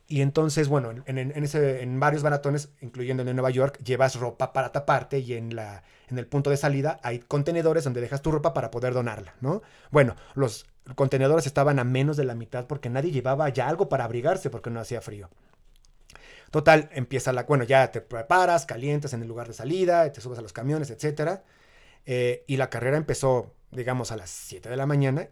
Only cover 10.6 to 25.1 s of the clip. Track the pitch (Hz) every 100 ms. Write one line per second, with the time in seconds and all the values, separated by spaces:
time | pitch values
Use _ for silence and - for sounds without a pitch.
10.6 | - _ - 127 139 135 135 160 143 143
11.6 | 139 139 123 127 143 147 131 117 110 123
12.6 | 127 139 123 127 165 139 120 139 151 127
13.6 | 127 170 196 139 117 120 135 120 131 113
14.6 | 120 117 110 117 107 104 92 _ _ _
15.6 | _ - _ _ - - - - - 151
16.6 | 151 156 151 139 123 131 135 123 120 143
17.6 | 117 135 127 113 - 117 113 180 180 170
18.6 | - 117 139 147 147 117 113 113 117 110
19.6 | 123 180 180 170 156 143 127 120 110 -
20.6 | 127 156 139 - 151 147 151 190 - _
21.6 | _ - - _ - 123 123 123 - 135
22.6 | 131 117 120 147 156 127 135 127 - -
23.6 | _ 127 120 127 113 110 92 - - -
24.6 | 110 131 139 143 135